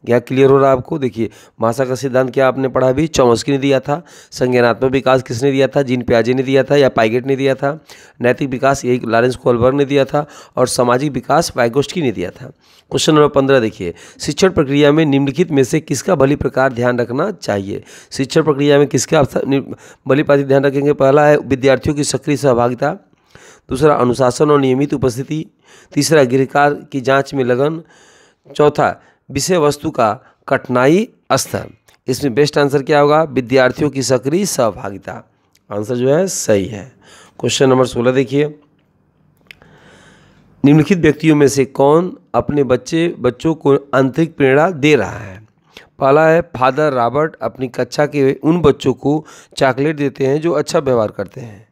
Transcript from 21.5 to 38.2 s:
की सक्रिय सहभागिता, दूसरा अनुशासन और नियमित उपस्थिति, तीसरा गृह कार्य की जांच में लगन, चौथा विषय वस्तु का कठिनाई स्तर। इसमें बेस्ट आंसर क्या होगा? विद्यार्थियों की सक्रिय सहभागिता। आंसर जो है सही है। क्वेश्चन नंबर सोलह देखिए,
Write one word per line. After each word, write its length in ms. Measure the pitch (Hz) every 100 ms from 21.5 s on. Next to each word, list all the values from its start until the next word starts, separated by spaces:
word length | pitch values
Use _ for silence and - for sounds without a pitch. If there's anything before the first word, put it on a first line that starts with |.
| 135 135 131 - 147
की 80 |
सक्रिय 320 | 143 131 - 139
सहभागिता, 560 | 135 120 120 120 139 190 _ _ _ - - - _
दूसरा 260 | 127 151
अनुशासन 560 | 143 123 117 127 - 151
और 100 | 143
नियमित 340 | 135 127 143
उपस्थिति, 520 | 143 131 113 131 156 - _ _ - _
तीसरा 300 | - 143 156
गृह 200 | 127 135
कार्य 420 | 127 143 143 - -
की 80 | 139
जांच 340 | 123 135 139
में 100 | 139
लगन, 380 | 120 123 143 160 165 _ _ _ _ _ _ -
चौथा 460 | 147 147 117 - _ _ _
विषय 260 | 135 131 185
वस्तु 340 | 147 147 160
का 300 | 147 113 101 _ _ -
कठिनाई 600 | 131 - 123 131 175 233 _ _
स्तर। 340 | 131 - 101 - - _ _ -
इसमें 280 | 127 143
बेस्ट 240 | 117 147 151
आंसर 240 | 143 143
क्या 180 | 131 147
होगा? 220 | 147 151
विद्यार्थियों 680 | 160 131 117 131 127 123 151
की 120 | 135
सक्रिय 440 | 120 131 131 170 202
सहभागिता। 840 | - 117 90 98 98 95 - _ _ _ _ _
आंसर 240 | 104 107 123
जो 180 | 127
है 120 | 151 190
सही 380 | - - 104
है। 280 | 92 107 127 _ _ - - -
क्वेश्चन 280 | 120 - 139
नंबर 180 | 131 127
सोलह 260 | 123 120
देखिए, 460 | 131